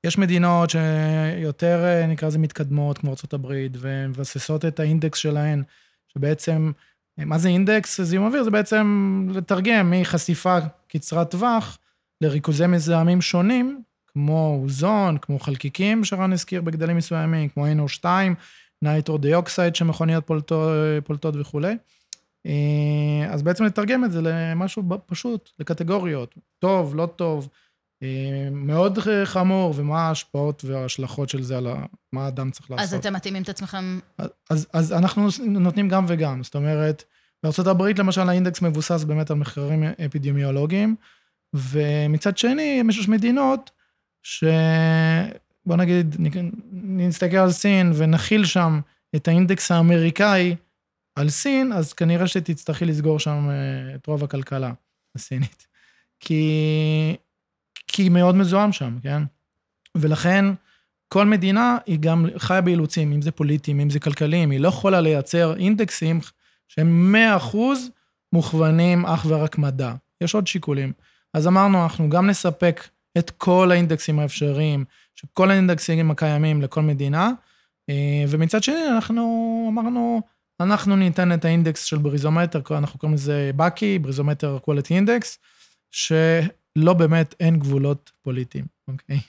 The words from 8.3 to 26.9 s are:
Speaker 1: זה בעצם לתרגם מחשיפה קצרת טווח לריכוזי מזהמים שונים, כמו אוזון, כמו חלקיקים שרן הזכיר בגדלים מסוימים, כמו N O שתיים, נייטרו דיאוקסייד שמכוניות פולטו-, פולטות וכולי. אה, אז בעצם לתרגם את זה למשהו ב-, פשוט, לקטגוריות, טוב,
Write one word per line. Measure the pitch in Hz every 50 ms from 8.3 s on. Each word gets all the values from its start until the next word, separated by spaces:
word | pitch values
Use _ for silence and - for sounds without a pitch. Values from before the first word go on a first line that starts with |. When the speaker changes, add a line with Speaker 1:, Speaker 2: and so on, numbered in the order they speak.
| 254 294 247
Speaker 1:
זה | 220
בעצם | 202 214 208 - 220 214 214 208 208 202 196 196 190 190 190 185 190
לתרגם | 190 180 - 196 185 185 233 233 214 190 175
מחשיפה | 175 185 180 - - 165 - - 170 - - 185 180 175 156 156 - _ _ _
קצרת | - 156 - - 156 165 170 160
טווח | - 180 220 247 233 226 - - - - _ _ _ _ _ _ _ _
לריכוזי | 156 151 139 151 143 - 156 143 170
מזהמים | 175 180 170 151 160 170 165 165 170 180 180
שונים, | 165 - - 175 175 208 254 254 247 262 285 269 226 _ _ _ _
כמו | _ _ 143 147 147 156 160 160 156 147 139
אוזון, | 131 139 135 131 156 190 220 208 196 180 156 143
כמו | - - 143 139
חלקיקים | - - 139 127 - 139 - - 190 202 220 226 208
שרן | 185 202 185 190 190
הזכיר | 190 175 - - 185 180
בגדלים | 170 165 160 160 160 160 170
מסוימים, | 170 165 - 170 160 160 160 160 160 151 143
כמו | - 143 143
N | 147 151 151 147
O | 139
שתיים, | - - - 175 180 190 196 190 175 - - - - - - _ _ _
נייטרו | 156 147 151 156 151 - 156 151
דיאוקסייד | 139 143 160 175 175 - - - 180 175 165
שמכוניות | - 175 165 160 - 160 160 165 160 151
פולטו-, | - 160 151 147 - 165 156 156 160 156 151 156 156 151 151 143
פולטות | - 151 143 - 160 147 143
וכולי. | 143 - - 147 151 190 220 233 _ _ _ _ _ _ - _ _ _ _ _ _
אה, | 160 147 147 147 147 147 147 147 147 147 147 147 147 147 147 147 -
אז | - 147
בעצם | 143 170 180 170 220
לתרגם | 214 - 214 208 208 254 254 247
את | 220
זה | 175 165
למשהו | 160 165 160 165 165 165 165 170 185 190 - 220
ב-, | 196 175 180
פשוט, | - _ _ 175 - - 240 233 214 _ _ _ -
לקטגוריות, | 151 - 170 160 170 165 190 202 180 170 151 135 120 - _ - _ _ _ _
טוב, | - 185 196 185 165 143